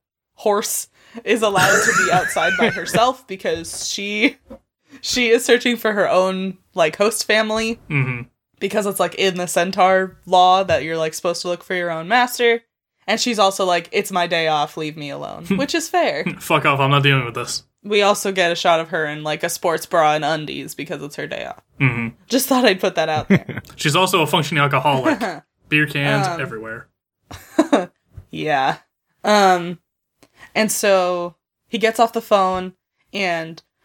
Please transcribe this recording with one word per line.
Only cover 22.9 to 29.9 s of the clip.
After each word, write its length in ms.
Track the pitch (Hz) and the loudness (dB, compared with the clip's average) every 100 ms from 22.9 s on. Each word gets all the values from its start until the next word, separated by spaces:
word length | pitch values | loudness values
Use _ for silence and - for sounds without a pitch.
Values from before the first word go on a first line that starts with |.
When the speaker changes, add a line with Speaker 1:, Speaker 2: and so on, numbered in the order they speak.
| 170 | -2
Speaker 1:
that 120 | 160 | -2
out 200 | 156 - | -2 2
there. 320 | 196 - - - | 0 0 -12 -14
Speaker 3:
<laughs> 80 | - | -6
She's 200 | 156 160 | -2 2
also 240 | 185 185 | 2 2
a 60 | 151 | 0
functioning 360 | 170 147 156 | 0 0 0
alcoholic. 560 | 143 139 151 - 320 240 214 151 - | 2 2 2 2 0 -2 -4 -8 -16
Speaker 1:
<laughs> 140 | _ - | _ -2
Speaker 3:
Beer 160 | 151 147 | 0 0
cans 400 | 151 143 143 143 | -2 0 0 0
Speaker 1:
Um, 120 | 170 | -4
Speaker 3:
everywhere. 480 | 131 113 110 113 - _ _ _ - - - - | -8 -10 -12 -14 -16 _ _ _ -20 -20 -8 -2
Speaker 1:
<laughs> 320 | 311 202 180 _ _ - - | 0 0 -2 _ _ -20 -14
Yeah. 460 | 160 151 143 135 165 _ _ _ _ | -8 -2 0 0 -2 _ _ _ _
Um, 540 | - 208 190 180 175 175 _ | 2 4 6 4 0 -10 _